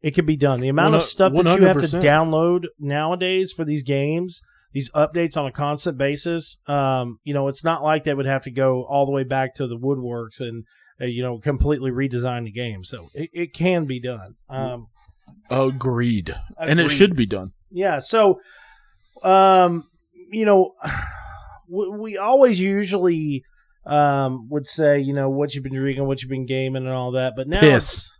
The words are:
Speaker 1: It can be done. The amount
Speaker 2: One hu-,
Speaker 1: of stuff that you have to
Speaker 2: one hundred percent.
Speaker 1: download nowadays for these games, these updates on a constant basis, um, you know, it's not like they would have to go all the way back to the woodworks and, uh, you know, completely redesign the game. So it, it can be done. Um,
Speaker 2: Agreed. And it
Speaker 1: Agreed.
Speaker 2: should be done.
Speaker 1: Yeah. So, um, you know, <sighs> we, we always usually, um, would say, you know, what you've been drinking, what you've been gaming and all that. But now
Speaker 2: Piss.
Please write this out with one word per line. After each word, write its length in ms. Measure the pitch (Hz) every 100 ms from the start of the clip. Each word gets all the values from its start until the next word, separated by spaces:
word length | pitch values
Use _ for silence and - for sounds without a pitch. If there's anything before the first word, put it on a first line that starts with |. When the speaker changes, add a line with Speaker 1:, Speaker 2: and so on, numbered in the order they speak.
Speaker 1:
It 140 | 151
can 100 | 143
be 120 | 156 156
done. 220 | 139 127
The 80 | 131
amount 180 | 143 180
Speaker 2:
One 60 |
hu-, 40 | 156
Speaker 1:
of 60 |
stuff 300 | 165 - 190
that 80 | 143
you 0 |
have 140 | 170 185
to 40 |
Speaker 2:
one 40 | 185
hundred 60 | 165
percent. 220 | 151 165
Speaker 1:
download 600 | 151 151 160 156 165 180 170 _
nowadays 720 | 143 143 156 180 185 185 190
for 100 | - 160
these 160 | 151
games, 580 | 127 139 143 160 185 170 _ _ _
these 180 | 135 131
updates 440 | 156 147 160 170 156
on 80 |
a 80 | 139
constant 460 | 120 147 147 - 135
basis, 600 | 139 143 170 170 156 - -
um, 500 | 143 135 131 123 110
you 120 | -
know, 140 | 143 139
it's 140 | 139
not 200 | 165 165
like 220 | 147 156
they 100 | 151
would 100 | 139
have 200 | 135 135
to 60 | 135
go 360 | 127 131 127 127
all 160 | 143
the 80 | 139
way 120 | 139
back 300 | 131 135 131 -
to 100 | 131
the 100 | 117
woodworks 640 | 127 139 123 120 113 -
and, 240 | 127 117 110 _ _ _
uh, 20 |
you 160 | 123 120
know, 140 | 127 120
completely 520 | 147 135 143 147 131
redesign 540 | 123 139 123 127 120 113
the 40 |
game. 300 | 104 123 101
So 260 | 90 117 82
it, 160 | - 165
it 180 | 170 170
can 320 | - 175 175
be 160 | 151 127
done. 360 | 123 120 95 - _
Um, 380 | 135 131 123 110 _ _ _ _ - _
Speaker 2:
Agreed. 840 | 127 135 131 131 120 120 110 85 - - -
And 220 | 160 156
it 40 |
Speaker 1:
Agreed. 120 | 160 143
Speaker 2:
should 200 | 196 165
be 100 | 110
done. 260 | 101 92 - _
Speaker 1:
Yeah. 280 | 175 196 151
So, 420 | - 226 208 185 - - - _ _ _ _ -
um, 640 | 185 190 190 185 180 170 - _ _ _ -
you 140 | 214
know, 280 | 214 196 185 _
<sighs> 840 | - - - - - - - - _
we, 200 | 180 190
we 260 | 208 220 196
always 420 | 208 262 262 190
usually, 840 | 190 196 202 196 180 170 151 135 - _ _ _ -
um, 640 | 147 147 139 135 131 113
would 160 | 147 139
say, 300 | - 156 143
you 120 | 139
know, 160 | 139 135
what 240 | 135 147
you've 100 | 139
been 100 | 135
drinking, 320 | 135 139 135 139
what 160 | 135
you've 80 | 127
been 160 | 131 127
gaming 380 | 131 131 131 131
and 80 |
all 180 | 127 127
that. 220 | 127 127 117
But 120 | 135
now 120 | 156
Speaker 2:
Piss. 500 | 156 131 - - - _